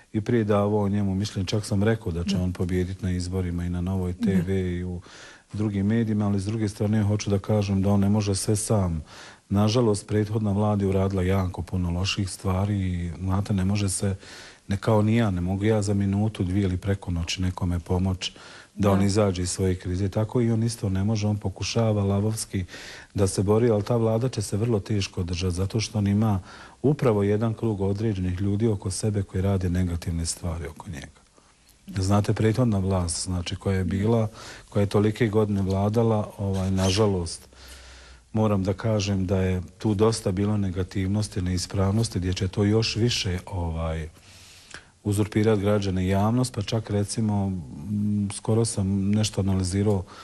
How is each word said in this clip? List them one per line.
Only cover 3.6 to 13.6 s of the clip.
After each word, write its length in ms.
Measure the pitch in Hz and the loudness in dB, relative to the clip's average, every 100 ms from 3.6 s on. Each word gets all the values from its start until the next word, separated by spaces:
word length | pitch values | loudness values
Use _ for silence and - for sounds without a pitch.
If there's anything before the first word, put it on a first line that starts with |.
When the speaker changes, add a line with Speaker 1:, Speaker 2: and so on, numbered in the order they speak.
| 87 | -4
Speaker 1:
i 40 | |
na 120 | 87 | -2
Novoj 320 | 90 95 90 | -2 -2 -2
Speaker 2:
Da. 120 | 90 151 | -2 2
Speaker 1:
T 100 | 95 | 2
V 160 | 87 95 90 | 2 -2 -2
i 120 | 87 | -4
u 180 | 90 87 - - - - _ | -6 -8 -12 -20 -20 -20 _
drugim 320 | 104 107 98 101 | -4 -2 0 2
medijima, 380 | 113 110 104 101 | 2 2 2 2
ali 140 | 101 | 0
s 60 | 95 | 0
druge 240 | 113 107 | -2 -2
strane 340 | - 104 110 | 0 0 2
hoću 260 | 101 104 - | 2 0 0
da 100 | 101 | -2
kažem 420 | - 107 98 98 | 2 0 2 2
da 80 | 98 | 4
on 100 | 101 | 4
ne 100 | 98 | 4
može 260 | 104 101 95 | 2 2 -2
sve 200 | - 104 | 0 -2
sam. 480 | - 110 90 80 - - - - - | 2 2 2 -2 -8 -18 -20 -20 -2
Nažalost, 580 | 98 107 123 117 101 - | 2 4 4 4 2 0
prethodna 440 | 104 104 110 104 | 0 0 0 0
vlada 320 | 98 107 104 | 2 2 2
je 60 | 98 | 2
uradila 340 | 95 95 95 | 2 2 2
jako 380 | 90 98 90 - | 2 2 0 -4
puno 300 | 85 92 87 | -4 -2 0
loših 380 | 87 98 - 95 | 0 -2 -2 -4
stvari 460 | - 98 92 101 101 | -4 -2 0 0 0
i, 360 | 92 87 87 80 | 0 -2 -4 -4
znate, 340 | 95 95 101 | -2 0 0
ne 120 | 98 | 0